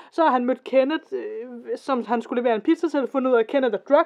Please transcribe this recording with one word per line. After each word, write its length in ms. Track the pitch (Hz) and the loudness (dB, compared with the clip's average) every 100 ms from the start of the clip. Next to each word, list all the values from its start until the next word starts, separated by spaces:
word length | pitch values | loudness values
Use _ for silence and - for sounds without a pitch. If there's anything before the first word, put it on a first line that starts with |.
| - | -10
Så 140 | - | 0
har 60 | 320 | 2
han 140 | 254 | 2
mødt 200 | 247 262 | 0 -4
Kenneth, 400 | - 262 269 311 - | 0 2 2 0 -6
øh, 640 | - 214 220 247 240 240 247 | -8 -8 -10 -12 -14 -8 -8
som 300 | - 254 202 | -4 -4 -2
han 160 | 233 | -4
skulle 200 | 226 247 | -2 -2
levere 120 | 247 | 0
en 60 | 226 | 0
pizza 280 | - 320 330 | 0 0 0
til, 180 | 294 233 | -2 -2
fundet 240 | 277 254 | 0 2
ud 60 | 240 | 2
af, 40 | |
at 60 | 220 | 2
Kenneth 280 | 277 254 | 0 0
er 40 | 202 | -2
drug 260 | - 285 | 2 2